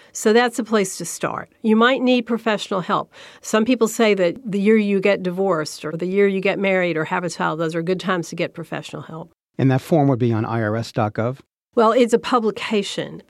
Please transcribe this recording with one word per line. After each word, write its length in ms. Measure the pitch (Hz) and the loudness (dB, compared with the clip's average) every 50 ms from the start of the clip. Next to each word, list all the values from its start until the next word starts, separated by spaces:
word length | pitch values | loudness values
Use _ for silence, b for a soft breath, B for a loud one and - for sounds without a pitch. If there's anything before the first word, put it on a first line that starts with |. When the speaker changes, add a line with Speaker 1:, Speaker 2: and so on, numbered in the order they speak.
| b b b | b b b
Speaker 1:
So 220 | - - 220 214 | -2 2 4 4
that's 240 | 240 247 240 240 - | 4 4 2 0 -4
a 60 | 220 | -4
place 340 | - 226 214 190 190 - - | 0 0 0 0 0 -4 -10
to 80 | 170 | -10
start. 440 | - - - - - - - - - _ _ - | -10 -10 -6 -6 -6 -6 -6 -12 -14 _ _ 2
You 140 | 220 220 | 4 4
might 260 | 220 233 247 269 - 254 | 6 6 4 2 2 2
need 240 | 247 254 247 240 | 2 2 2 2
professional 560 | - 240 220 - 226 208 190 - - 202 185 170 | -2 -4 -2 -2 -2 -2 -2 -2 -4 -4 -4 -2
help. 280 | - 196 147 143 - B B B B B B | 0 -2 -2 -2 -4 B B B B B B
Some 240 | B - - 220 220 | B -2 0 0 2
people 240 | 240 262 233 226 220 | 2 2 2 2 0
say 240 | - - 226 214 202 | 2 2 2 4 4
that 240 | 190 180 170 - - - | 4 2 0 0 -4 -8
the 160 | 220 175 202 | -6 -4 0
year 160 | 196 214 220 | 4 4 4
you 240 | 220 208 202 202 190 | 4 4 2 0 2
get 220 | 185 202 196 - 185 | 2 2 2 2 0
divorced 600 | 180 175 190 196 196 175 156 151 - - - - | -4 -2 -2 0 0 0 0 -2 -6 -8 -10 -10
or 100 | 151 160 | -8 -6
the 120 | 165 180 | -6 -4
year 240 | 180 190 202 202 202 | -2 2 2 2 2
you 140 | 190 190 185 | 2 0 0
get 160 | 196 185 196 | -2 -2 0
married 400 | 196 196 190 185 180 175 156 156 | 0 0 2 2 0 0 0 -2
or 80 | 156 | -2
have 180 | - 185 180 180 | -2 -2 -4 -4
a 60 | 165 | -4
child, 280 | - - 180 165 160 156 | -4 -2 -2 -2 -2 -2
those 160 | 170 160 170 | -4 -4 -4
are 60 | 165 | -4
good 200 | 170 175 185 175 | -2 -2 -4 -4
times 280 | 175 196 185 175 165 - | -2 -2 -2 -2 -4 -6
to 80 | 165 | -6
get 160 | 170 165 - - | -6 -6 -6 -6
professional 480 | 170 160 - 165 147 151 - - 151 | -10 -12 -10 -10 -10 -10 -12 -14 -14
help. 320 | - - 160 165 165 - _ _ _ _ _ - | -14 -14 -14 -16 -16 -18 _ _ _ _ _ 0
Speaker 2:
And 120 | 127 135 131 | 2 2 2
that 80 | 131 | 2
form 260 | - - 180 156 139 | 0 2 2 2 4
would 140 | 139 131 110 | 4 2 2
be 120 | 123 117 113 | 2 0 0
on 120 | 107 110 | 0 -2
I 180 | - 113 117 110 | -2 -2 -2 -2
R 140 | 104 107 | -2 -2
S 160 | 113 113 - - | -4 -4 -6 -4
dot 220 | 131 110 107 - | -2 -2 -2 -2
gov? 240 | - 110 123 135 - _ _ _ _ _ _ - | -4 -4 -4 -6 -8 _ _ _ _ _ _ 0
Speaker 1:
Well, 160 | 240 220 226 | 2 4 4
it's 220 | 226 262 240 220 233 | 6 4 4 4 2
a 60 | 226 | 0
publication, 1040 | 233 - 254 240 220 208 202 - - - 226 202 196 - - - 143 143 160 170 - | 0 2 0 0 0 0 -4 -4 -6 -4 -2 -2 -2 -4 -6 -8 -8 -10 -10 -16 -18